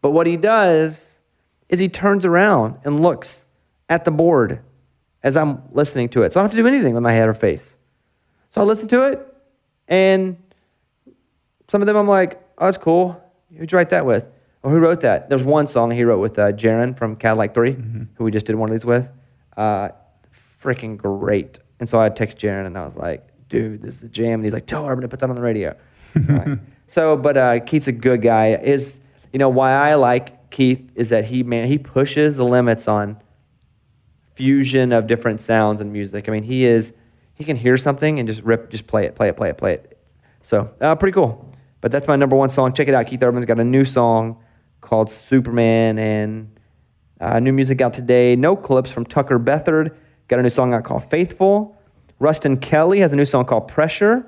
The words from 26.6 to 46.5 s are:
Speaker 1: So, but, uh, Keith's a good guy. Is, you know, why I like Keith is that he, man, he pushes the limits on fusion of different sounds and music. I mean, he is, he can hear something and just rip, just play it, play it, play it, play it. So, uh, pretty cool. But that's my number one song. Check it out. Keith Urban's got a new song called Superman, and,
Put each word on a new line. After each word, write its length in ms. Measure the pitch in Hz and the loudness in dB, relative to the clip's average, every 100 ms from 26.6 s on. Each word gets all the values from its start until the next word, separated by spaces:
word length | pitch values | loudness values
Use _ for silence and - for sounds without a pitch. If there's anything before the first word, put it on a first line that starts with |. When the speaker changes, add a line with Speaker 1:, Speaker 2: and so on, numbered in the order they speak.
| - _ _ | -10 _ _
Speaker 1:
So, 280 | - 160 147 | 0 2 2
but, 220 | 131 139 | 2 2
uh, 220 | 123 120 | 2 0
Keith's 280 | 120 151 139 | 0 -4 -2
a 40 | |
good 320 | 117 123 123 | -2 0 2
guy. 320 | 117 113 110 113 | 2 4 2 0
Is, 460 | 123 139 - - _ _ _ | 0 -2 -2 -14 _ _ _
you 60 | 135 | 0
know, 120 | 135 | 0
why 240 | 127 131 | 2 2
I 200 | 135 147 | 2 2
like 560 | 151 123 123 131 - _ | 4 2 0 -4 -20 _
Keith 420 | - 127 131 - - | 0 0 0 -6 -6
is 140 | 117 | 0
that 140 | 113 | 0
he, 200 | 110 127 | 0 -4
man, 240 | 120 120 120 | -4 -4 -2
he 100 | 147 | -4
pushes 600 | 139 - 143 151 151 139 | -2 -2 0 2 0 0
the 80 | 120 | 2
limits 420 | 123 120 113 - | 2 2 0 -2
on 300 | 104 104 104 _ _ _ _ _ _ _ _ _ _ _ | -2 -4 -10 _ _ _ _ _ _ _ _ _ _ _
fusion 580 | _ 131 139 131 131 127 | _ 0 2 2 0 2
of 140 | 117 110 | 0 0
different 340 | 117 117 107 | -2 -2 -6
sounds 420 | - 113 107 107 | -2 2 2 -2
and 120 | 104 | -6
music. 340 | 104 98 101 104 | -8 -8 -8 -6
I 40 | |
mean, 100 | 107 | -6
he 240 | 110 131 127 | -4 0 2
is, 280 | 117 113 - _ _ _ _ | 2 0 -10 _ _ _ _
he 80 | |
can 120 | 151 131 | -8 -2
hear 220 | 120 127 | 0 0
something 400 | 143 135 156 151 | 0 -2 -2 -2
and 100 | 113 | -6
just 140 | 107 | -6
rip, 300 | 113 113 - | -2 -2 -2
just 160 | 110 - | -16 -6
play 180 | 107 - | -4 -4
it, 80 | |
play 160 | - 104 | -2 -4
it, 80 | - | -2
play 120 | 101 | -6
it, 80 | 73 | -4
play 140 | 98 | -4
it. 260 | 82 - _ _ _ _ _ | -4 -8 _ _ _ _ _
So, 260 | - 107 110 - | -4 -2 -2 -2
uh, 140 | 151 160 | 0 2
pretty 180 | 196 | 0
cool. 340 | 190 143 110 - - _ _ | 2 0 -2 -18 -20 _ _
But 120 | 117 | -4
that's 160 | 135 139 | -4 0
my 80 | 139 | 0
number 200 | 139 135 | 4 2
one 140 | 135 | 2
song. 240 | 131 127 | 0 0
Check 140 | 131 143 | 0 2
it 80 | 135 | 2
out. 100 | 113 | 0
Keith 160 | 127 | 0
Urban's 240 | 123 123 117 | 0 0 -2
got 140 | 113 | 0
a 40 | |
new 220 | 117 131 131 | 2 2 2
song 520 | 131 117 113 113 113 _ _ _ _ | 2 2 2 -2 -8 _ _ _ _
called 300 | - 113 107 | -2 0 0
Superman, 880 | - - 135 123 120 113 113 113 110 | -4 0 0 2 0 2 2 2 0
and, 500 | 110 107 107 110 107 | -2 -2 -4 -8 -14